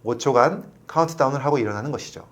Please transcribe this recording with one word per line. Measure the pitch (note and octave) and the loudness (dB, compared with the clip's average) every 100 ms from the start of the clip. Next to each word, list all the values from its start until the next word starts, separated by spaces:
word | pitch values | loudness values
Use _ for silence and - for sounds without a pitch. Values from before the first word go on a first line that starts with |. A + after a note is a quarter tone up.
오 | A2 A#2 | -4 -2
초간 | C#3+ A#2+ C#3 G3+ - - - | 2 4 4 2 -12 -20 -6
카운트다운을 | D#3 E3 - C3+ C#3 | 0 0 2 0 0
하고 | C#3 C#3+ | 0 0
일어나는 | G#2+ G#2 C3 | 0 -4 -6
것이죠. | B2 - - - | -8 -10 -16 -20